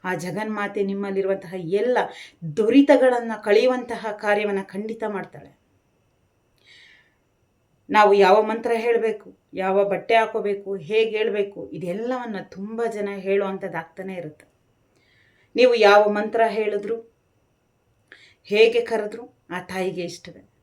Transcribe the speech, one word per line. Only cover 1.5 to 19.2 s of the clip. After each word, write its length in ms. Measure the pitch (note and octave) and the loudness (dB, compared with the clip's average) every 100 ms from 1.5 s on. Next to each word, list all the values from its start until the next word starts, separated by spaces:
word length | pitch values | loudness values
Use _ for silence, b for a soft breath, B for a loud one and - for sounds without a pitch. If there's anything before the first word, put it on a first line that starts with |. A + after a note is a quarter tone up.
| F3+ | -10
ಎಲ್ಲ 400 | E3 G3 B3 A#3 - B B _ E3 D3+ | -4 -2 0 0 -2 B B _ -8 -2
ದುರಿತಗಳನ್ನ 720 | A3 C4+ C#4 C#4 B3+ A#3+ A3+ G#3+ | 4 6 6 6 6 2 -4 -8
ಕಳೆಯುವಂತಹ 600 | G#3+ G#3 B3+ B3 A3+ A3 A3 | 2 4 4 0 -4 -8 -8
ಕಾರ್ಯವನ್ನ 480 | G#3+ G#3 G#3 G#3 G3 | -6 -2 0 0 -4
ಖಂಡಿತ 400 | F#3+ F#3+ A3 A3 A3 | -6 -10 -10 -8 -6
ಮಾಡ್ತಾಳೆ. 520 | G3+ - - C#3 _ _ _ _ _ _ _ _ _ _ _ b b b b b b _ _ _ _ _ _ - | -6 -10 -18 -20 _ _ _ _ _ _ _ _ _ _ _ b b b b b b _ _ _ _ _ _ 0
ನಾವು 240 | G#3 G#3 | 4 6
ಯಾವ 280 | G3+ G3 G#3 | 8 8 6
ಮಂತ್ರ 300 | G#3+ A3+ B3 A#3 | 4 -2 -2 -2
ಹೇಳ್ಬೇಕು, 600 | A#3 A#3 A3 G#3 - _ _ | 2 0 0 -4 -12 _ _
ಯಾವ 360 | F#3 F#3 G3 G3 | -6 0 2 0
ಬಟ್ಟೆ 260 | F#3 - A3+ | -2 2 2
ಹಾಕೋಬೇಕು, 600 | A3 A3 G3+ G3+ G3 G3 | 2 -4 -6 -6 -8 -10
ಹೇಗೆ 420 | D#3 A3 A3 G#3+ | -2 0 0 -2
ಹೇಳ್ಬೇಕು, 520 | G#3+ G#3 G3+ - - | -2 -2 -4 -8 -14
ಇದೆಲ್ಲವನ್ನ 640 | E3 F3 G3 A#3+ B3+ A#3 G3 | -10 -8 -6 -6 -6 -8 -10
ತುಂಬ 380 | - F#3+ G3+ A3+ A3+ | -12 -14 -12 -6 -6
ಜನ 240 | G#3 G3+ G3+ | -4 -8 -6
ಹೇಳುವಂಥದ್ದಾಗ್ತಾನೆ 1000 | F#3+ G3 G3 F#3+ F#3+ E3+ E3 - F#3+ | -2 0 -2 -6 -8 -10 -12 -14 -12
ಇರುತ್ತೆ. 340 | F#3 D#3 D3+ _ _ _ _ _ _ _ _ _ _ _ A3+ | -10 -12 -16 _ _ _ _ _ _ _ _ _ _ _ 2
ನೀವು 200 | B3 A#3 | 4 6
ಯಾವ 340 | G#3 G#3 G#3 | 6 6 6
ಮಂತ್ರ 320 | G#3 G#3+ A3+ A3+ | 0 -4 0 0
ಹೇಳಿದ್ರು, 680 | G#3 G#3+ G3+ G3+ A3+ - _ _ _ _ _ _ _ _ _ _ b b b | 0 -4 -6 -6 -10 -10 _ _ _ _ _ _ _ _ _ _ b b b
ಹೇಗೆ 380 | - G#3 A3+ A#3 | -4 4 4 4
ಕರೆದ್ರು 580 | A#3 A3 G#3 A3+ | -2 -4 -4 -10